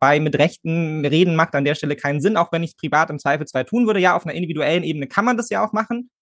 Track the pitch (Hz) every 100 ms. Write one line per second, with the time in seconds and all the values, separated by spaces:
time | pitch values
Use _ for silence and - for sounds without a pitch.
0 | 135 151 156 139 156 - 165 165 160 156
1 | 143 156 180 160 - 143 143 151 147 143
2 | 143 147 175 214 170 165 170 - 156 151
3 | 165 151 143 147 147 131 127 233 226 202
4 | 180 175 165 156 170 151 143 175 160 151
5 | 135 - 226 233 226 196 208 208 220 233
6 | 247 _